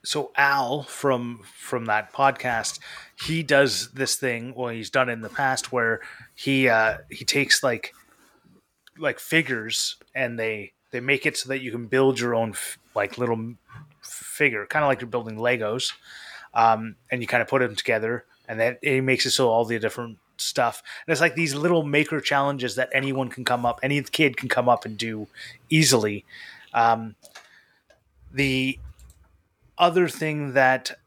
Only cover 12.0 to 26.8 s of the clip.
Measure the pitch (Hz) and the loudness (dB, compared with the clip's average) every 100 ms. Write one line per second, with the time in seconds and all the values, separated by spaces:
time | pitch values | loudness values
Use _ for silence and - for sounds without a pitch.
12 | 135 120 120 117 113 104 - - _ 110 | 4 4 0 0 0 -4 -10 -12 _ -4
13 | 101 - 120 113 113 120 _ - - _ | -4 -2 -2 -2 -4 -14 _ -20 -20 _
14 | - - - - 147 110 101 151 147 - | -18 -16 -14 0 0 0 -2 0 2 0
15 | 120 120 113 107 120 123 107 120 - - | -2 -6 -6 -2 0 0 -2 -2 -4 -8
16 | - - - - - 117 113 110 113 - | -20 -20 -18 -18 -4 4 4 4 -2 -12
17 | _ 127 113 123 113 135 123 104 - 113 | _ -6 0 0 2 2 2 0 0 0
18 | 110 120 _ _ - 110 113 123 147 131 | 0 -4 _ _ -12 -2 -2 0 0 2
19 | 131 127 131 - 127 113 113 117 107 - | 2 2 2 2 4 4 2 0 -2 -6
20 | 117 104 _ - - - 117 - - - | -12 -14 _ -8 -4 0 -2 -2 -16 -14
21 | - 151 165 160 160 139 165 175 147 147 | -4 2 2 2 -2 0 2 2 4 2
22 | 151 151 - 139 139 139 123 107 127 135 | 2 -2 0 2 2 0 -4 -2 0 0
23 | 135 131 123 127 123 123 120 120 135 143 | 0 -2 -4 -4 -2 0 0 -2 -2 -2
24 | 135 - 147 120 117 - 123 120 113 104 | -2 2 2 2 -2 2 4 2 0 -6
25 | 113 110 104 - - - _ 156 143 123 | -6 -6 -10 -14 -20 -20 _ 4 6 6
26 | 107 104 _ - - - - 117 | 4 -2 _ -20 -20 -20 -4 2